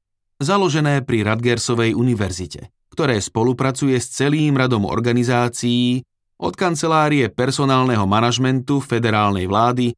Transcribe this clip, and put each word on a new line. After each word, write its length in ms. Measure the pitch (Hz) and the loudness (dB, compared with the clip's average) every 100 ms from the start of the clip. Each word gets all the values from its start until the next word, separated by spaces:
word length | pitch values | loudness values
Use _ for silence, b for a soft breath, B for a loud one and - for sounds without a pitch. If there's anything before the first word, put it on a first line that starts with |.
| _ _ _ - | _ _ _ -6
založené 640 | 143 202 190 151 151 143 | -2 0 2 2 2 0
pri 240 | 131 117 | 0 0
Rutgersovej 720 | 104 110 120 120 - 117 113 110 | 0 0 0 0 0 0 0 2
univerzite – 800 | 127 113 98 87 92 - - _ _ | 0 0 -2 -6 -10 -14 -18 _ _
ktoré 320 | - 151 110 | -4 0 0
spolupracuje 720 | - - 120 123 131 127 143 127 | -2 0 0 2 -2 0 0 0
s 160 | 120 - | -2 -2
celým 400 | 139 151 151 139 | 0 2 2 2
radom 240 | 127 117 | 2 0
organizácií, 1200 | 98 104 120 120 120 123 120 120 123 123 123 127 - _ _ - | 0 -2 0 0 2 0 0 -2 -2 0 0 -2 -6 _ _ -10
od 140 | 170 - | -8 -4
kancelárie 720 | 185 160 165 160 151 147 113 | -2 -2 0 2 2 2 0
personálneho 720 | - 127 135 139 131 127 113 | -2 -2 0 0 2 2 0
manažmentu 800 | 98 104 120 120 131 131 131 143 | 2 2 2 0 0 -2 -2 -2
federálnej 640 | 139 117 117 107 104 98 92 | -2 -2 0 2 2 0 0
vlády 480 | 101 117 123 123 | 2 2 2 -2